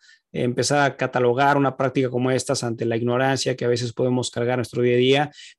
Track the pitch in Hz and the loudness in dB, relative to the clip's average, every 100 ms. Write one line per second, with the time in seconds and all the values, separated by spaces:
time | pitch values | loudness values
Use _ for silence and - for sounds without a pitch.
0 | _ - _ 156 123 123 120 143 139 - | _ -20 _ -4 -2 -2 0 2 2 0
1 | 131 127 123 120 139 143 135 - 135 139 | -2 2 2 4 4 4 0 0 -2 0
2 | 131 123 127 127 - 131 120 113 117 117 | -2 0 0 0 -2 -4 -4 -4 -4 -2
3 | 120 123 135 135 135 123 120 120 120 - | 0 0 0 0 -2 -2 -2 -2 -2 -2
4 | 127 127 120 - 120 127 131 127 123 120 | -2 -2 -2 -4 -2 -2 -4 -2 2 4
5 | 127 139 147 - - | 4 2 0 -8 -20